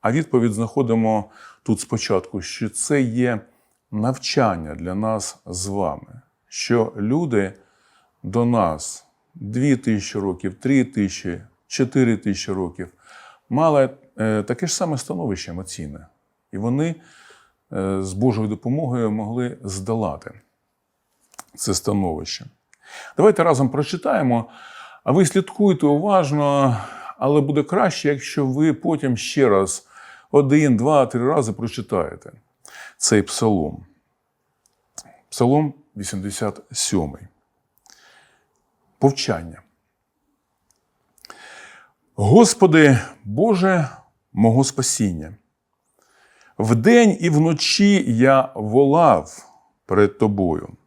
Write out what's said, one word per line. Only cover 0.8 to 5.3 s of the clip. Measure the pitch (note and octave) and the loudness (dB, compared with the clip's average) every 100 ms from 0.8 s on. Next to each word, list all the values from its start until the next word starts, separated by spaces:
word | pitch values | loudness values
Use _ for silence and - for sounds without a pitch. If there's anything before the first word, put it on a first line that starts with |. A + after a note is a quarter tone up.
| B2 A2+ A2 A2 - - - - | 0 0 0 -2 -4 -18 -20 -16
тут | - A2 | -4 -4
спочатку, | - A2+ - G2 - G2+ | -2 -8 -2 -4 -2 -12
що | F2 - A2+ | -10 -8 -8
це | - - D3 | -8 -4 -2
є | B2+ A#2 B2 A2 - _ _ _ _ | -2 -2 -2 -4 -10 _ _ _ _
навчання | G#2+ A2+ B2+ - - A#2 F2+ D#2 C#2+ | -4 -4 -4 -4 0 0 -2 -8 -10
для | F2 F#2 | -8 -6
нас | A2 A2 G2 | -4 -4 -8